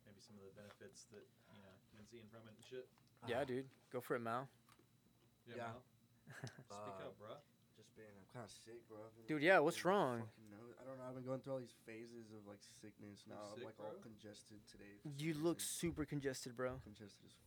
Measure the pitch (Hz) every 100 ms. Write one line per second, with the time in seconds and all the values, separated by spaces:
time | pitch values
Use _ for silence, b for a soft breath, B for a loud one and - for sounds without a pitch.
0 | - 101 - 104 98 92 101 101 101 -
1 | - 104 92 - - 104 98 95 - 110
2 | 104 117 110 113 113 107 120 127 - -
3 | - - 117 117 139 127 135 - - 123
4 | - 131 117 117 139 - - - - -
5 | - - - - - 117 117 120 - -
6 | - - - - 127 - 135 101 104 98
7 | 92 - 104 135 - - - - 110 -
8 | 107 101 90 123 107 - - 117 - 107
9 | 113 110 110 156 156 190 151 160 170 202
10 | 147 120 113 - 110 104 120 120 127 131
11 | 127 127 127 131 135 135 120 - - 113
12 | 120 117 110 110 101 101 - - 110 104
13 | 104 101 - 101 104 107 117 113 - 190
14 | 117 104 107 107 - 104 - 98 101 101
15 | 156 139 156 151 165 160 - - 175 147
16 | 147 147 135 131 - 120 127 131 117 104
17 | 104 - - -